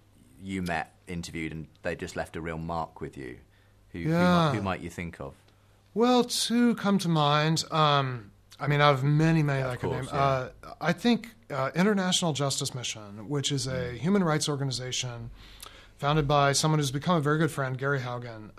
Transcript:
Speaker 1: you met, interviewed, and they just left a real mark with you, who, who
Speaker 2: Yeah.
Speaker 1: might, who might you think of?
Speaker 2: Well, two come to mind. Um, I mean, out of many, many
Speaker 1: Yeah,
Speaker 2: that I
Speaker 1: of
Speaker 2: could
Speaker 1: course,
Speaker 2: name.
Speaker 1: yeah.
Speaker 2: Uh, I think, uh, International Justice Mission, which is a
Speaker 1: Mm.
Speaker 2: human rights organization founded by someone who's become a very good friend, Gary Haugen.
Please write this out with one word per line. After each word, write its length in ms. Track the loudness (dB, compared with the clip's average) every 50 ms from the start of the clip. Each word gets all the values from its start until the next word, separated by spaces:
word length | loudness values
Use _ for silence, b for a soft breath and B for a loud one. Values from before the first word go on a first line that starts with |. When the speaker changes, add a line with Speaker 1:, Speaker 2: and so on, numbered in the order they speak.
| _ _ _ -20 -20 -20 -20 -16 -10
Speaker 1:
you 180 | -8 -6 -4
met, 320 | -4 -2 -2 -4 -4 -6 _ _ _
interviewed, 460 | -12 -10 -10 -10 -8 -8 -8 -8 -8 -8
and 160 | -10 -12 -14 -14 _ -8
they 100 | -8 -6
just 200 | -6 -8 -8 -8
left 200 | -8 -8 -8 -8
a 40 | -10 -8
real 160 | -8 -8 -8
mark 420 | -6 -6 -6 -6 -6 -8 -10 -12
with 160 | -14 -12 -12
you, 220 | -12 -14 -14 -14 -16 -20 _ b b b b b b b b -10
who, 80 | -6 -4
who 80 | -2
Speaker 2:
Yeah. 380 | 0 2 4 4 4 4 2 2
Speaker 1:
might, 40 | 0
who 60 | 0 -2
might 180 | -2 -4 -4 -6
you 80 | -10
think 300 | -10 -8 -10 -10 -10 -12
of? 120 | -12 -14 -14 -16 _ _ b b b b b b b b b
Speaker 2:
Well, 300 | 0 2 4 4 2 2
two 500 | 0 -2 -4 -2 0 2 4 4 4 2
come 240 | 2 0 2 2 2
to 100 | 2 2
mind. 560 | 2 2 4 4 4 4 4 2 2 0 0 0
Um, 640 | 2 4 4 6 4 4 2 0 -4 -8 -10 -14 -20 _ _ _ -14 -6
I 100 | -2 2
mean, 120 | 4 6
out 140 | 6 6 6
of 80 | 6 4
many, 380 | 4 4 4 6 6 4 4 4
many 160 | 2 0 0
Speaker 1:
Yeah, 40 | -2
Speaker 2:
that 40 | -4
I 40 | -4
Speaker 1:
of 60 | -4
Speaker 2:
could 100 | -4 -4
Speaker 1:
course, 160 | -4 -4 -4
Speaker 2:
name. 80 | -4 0
Speaker 1:
yeah. 100 | 2 2
Speaker 2:
Uh, 240 | 2 2 0 -2 -6 -10 -16 -18 -16 -12 -6
I 120 | -2 -2 -2
think, 420 | 2 2 2 2 2 0 -4 -18 -18 -12 -8
uh, 200 | -4 -2 -2 -2 2
International 580 | 2 2 4 4 2 2 2 0 2 2 0 0
Justice 400 | 0 0 -2 -2 -2 -4 -4 -6
Mission, 540 | -6 -8 -8 -8 -10 -12 -14 -14 -12 -8 -4
which 220 | -4 -2 -2 0 -2
is 140 | -2 -2
a 40 | -2 -4 -4 -4 -6 -6
Speaker 1:
Mm. 60 | -4
Speaker 2:
human 260 | 0 2 2 4 4
rights 240 | 4 2 2 0 0
organization 840 | -2 -2 -2 -4 -4 -4 -6 -6 -6 -4 -4 -6 -8 -10 -12 -12 -14 B B B B B B B B B B B B B
founded 280 | 0 2 2 2 2 4
by 240 | 4 4 6 4 4
someone 260 | 4 2 4 4 2
who's 120 | 2 0 -2
become 240 | -2 0 0 2
a 40 | 2
very 180 | 2 2 2 2
good 120 | 2 0
friend, 260 | 0 -2 -4 -4 -4
Gary 240 | -4 -2 -2 -2 -2
Haugen. 500 | -2 -4 -6 -8 -10 -10 -12 -14 -16 -16 -14